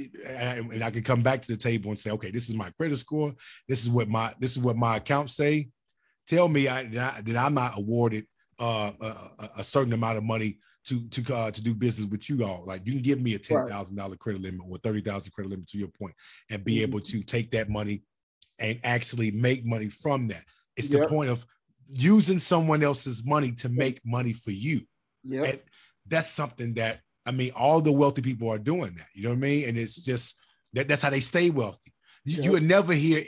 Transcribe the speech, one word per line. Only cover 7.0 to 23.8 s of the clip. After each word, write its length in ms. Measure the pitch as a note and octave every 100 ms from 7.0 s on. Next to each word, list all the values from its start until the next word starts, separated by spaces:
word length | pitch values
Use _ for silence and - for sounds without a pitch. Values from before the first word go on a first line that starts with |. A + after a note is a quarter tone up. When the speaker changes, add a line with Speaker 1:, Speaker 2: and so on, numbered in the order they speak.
| B2+ A2+
Speaker 1:
I, 20 |
that 160 | G#2+ A#2
I'm 180 | C#3
not 180 | C#3+ B2 G#2
awarded, 500 | G2+ A#2+ A#2 G#2+ - _ _ -
uh, 340 | A#2+ A2 G#2 G#2
a, 40 |
a, 460 | A2 G#2 - - G#2+ A2
a 40 |
certain 300 | G#2 C#3+ B2+
amount 260 | A#2 A2+ A2
of 60 |
money 340 | A2 A2+ G#2+ - _ _ -
to, 220 | B2 A#2
to, 240 | B2+ A#2+
uh, 160 | B2 A2
to 120 | G#2
do 120 | A2
business 340 | A2 A#2+ G#2+ G#2
with 200 | G#2 -
you 160 | C#3+
all. 200 | G#2+ F2+ F2+
Like, 180 | F#2 F#2+
you 60 |
can 100 | C3+
give 180 | B2+ C#3
me 140 | B2
a 20 | G2+
Speaker 2:
Right. 80 |
Speaker 1:
ten 240 | - D3+ B2
thousand 280 | G2+ F#2 G2+
dollar 200 | G2 F#2+
credit 260 | A2+ F#2+
limit 200 | F#2 F2+ F#2
or 100 | F2+
thirty 220 | A2+ G#2+
thousand 300 | G2+ G2 F#2+
credit 180 | - G2
limit, 180 | F#2+ F2
to 100 | G2+
your 100 | F#2+
point, 260 | - F#2+ - - - -
and 140 | G#2
be 120 | F#2+ A2+
Speaker 2:
Mm-hmm. 60 |
Speaker 1:
able 180 | A2 G#2
to 220 | - A2+
take 280 | G2+ A#2+ A#2
that 160 | A2+ G#2
money 340 | G#2+ G#2 G#2 _ _ _ _ _ -
and 220 | A2 A#2+
actually 460 | A#2+ A#2+ A#2+ A#2+ A2
make 360 | G#2 B2+ C3 A#2
money 240 | A2+ G#2+
from 380 | - D3+ C#3 A#2
that." 160 | - - _ _ -
It's 120 | C#3
the 100 | C#3+
Speaker 2:
Yep. 80 | D#3
Speaker 1:
point 220 | D3+ C3+
of 140 | A#2+ - _ _ _ -
using 480 | C3+ D3+ G#3+ D#3+ F#3
someone 440 | - F3 D#3+ D3+
else's 400 | D3 C#3 C3+ A2+
money 280 | B2 D3 C3
to 160 | A#2+ B2
Speaker 2:
Yep. 80 |
Speaker 1:
make 240 | B2